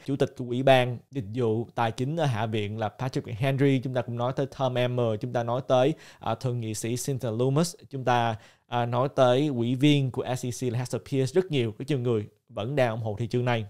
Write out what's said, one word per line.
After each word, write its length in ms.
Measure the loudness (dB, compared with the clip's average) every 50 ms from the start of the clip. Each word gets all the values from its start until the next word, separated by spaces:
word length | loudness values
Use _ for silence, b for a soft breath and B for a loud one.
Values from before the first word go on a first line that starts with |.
| -4
chủ 100 | -4 -2
tịch 180 | 0 0 -2 -2 -6
của 60 | -8
Ủy 180 | -6 -4 2 4
ban 360 | 6 6 6 4 2 -2 -8 -12 _
Dịch 140 | -10 -8 -8 -6 -4
vụ 340 | -2 0 0 0 0 -2 -4 -2
Tài 180 | -2 -2 -2 -2
chính 240 | -2 -4 -2 -2
ở 80 | 0 0
Hạ 220 | 0 0 0 -2
viện 320 | -2 -2 -4 -4 -4 -4 -4
là 100 | -6 -6
Patrick 400 | -6 -6 -8 -6 -4 -6 -6 -6
Henry, 500 | -6 -2 -2 -2 0 2 2 4 4 2
chúng 160 | 0 -2 -4
ta 80 | -4 -4
cũng 140 | -4 -4
nói 160 | -4 -4 -2 -2
tới 100 | -2 -4 -4 -4 -2
Tom 160 | -2 -2 0
Emmer, 320 | 0 0 0 0 0 0 0 0 -2
chúng 120 | -4 -4 -4
ta 100 | -4 -2
nói 180 | -2 -2 -4 0 2
tới, 260 | 4 4 4 4 2 B B B B B
à, 160 | -6 -6 -4
thượng 260 | -2 -2 -4 -4 -2
nghị 140 | -4 -4 -6
sĩ 220 | -4 -4 -4 -4 -2 -2
Cynthia 240 | -4 -4 -4 -4 -4
Lummis, 440 | -2 0 2 2 2 2 0 0 -2 -8 -16 -12
chúng 140 | -12 -4 0
ta, 320 | 2 2 4 2 0 -2 -4 b b b b b
à, 200 | _ -2 -2 0
nói 220 | 0 0 0 0 0 4
tới 320 | 4 6 6 6 4 2
ủy 280 | 2 0 0 0 0 2
viên 360 | 4 6 6 6 6 4 0
của 140 | -2 -4 -4 -4 -4
S 100 | -4 -4
E 40 | -6
C 220 | -6 -4 -4 -2 -2
là 60 | -2
Hester 240 | -2 -4 -4 -6 -4 -2
Peirce, 220 | 0 0 0 2 2 0
rất 100 | 0 2
nhiều, 240 | 2 0 0 0 -2 -6
rất 60 | -4 -2
nhiều 100 | -2 0
người 280 | 2 2 0 0 0 -4 -10 _ _ _
vẫn 280 | -8 -6 -6 -2 0
đang 140 | 2 2 2
ủng 120 | 0 -2 -4
hộ 140 | -6 -4 -4
thị 80 | -4
trường 180 | -2 0 0 2
này. 200 | 2 0 0 -2